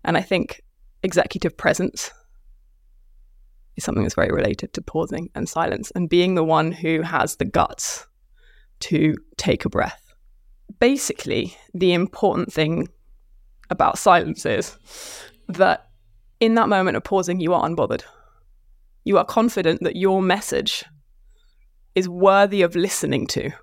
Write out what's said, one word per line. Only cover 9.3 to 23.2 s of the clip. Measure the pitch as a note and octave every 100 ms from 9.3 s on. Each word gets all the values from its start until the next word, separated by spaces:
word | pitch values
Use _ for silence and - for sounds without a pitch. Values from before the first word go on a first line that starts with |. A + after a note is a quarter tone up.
| -
take | - -
a | -
breath. | - - - _ _ _ _ _ - - -
Basically, | A#3+ C#4 - - - - F3 - _
the | F3+ F3+
important | F3 F3 - G3 D#3+ -
thing | - D#3 E3 D3+ _ _ - _ - - _ -
about | F#3+ - -
silence | G#3 F3 - -
is | - A2+ - - - - - - - _ -
that | F3 F#3 - _ _ _ _ _ _
in | A3+ A3+
that | A3
moment | G3 F#3 -
of |
pausing, | - G3 F3 F3+
you | D#3+
are | F3 D#3+
unbothered. | E3+ A#2+ - - - _ _ _ _ _ _ _ _
You | - G3
are |
confident | - - A#3 - D#3+ -
that | E3 -
your | F#3+ F#3+
message | F#3+ F#3+ - C#3+ - - - - _ _ - _ _ _ _ _ _
is | F#3+ F#3
worthy | F3 F#3+ G3 G3+ G3+
of | E3+
listening | F3 F#3+ - - C3+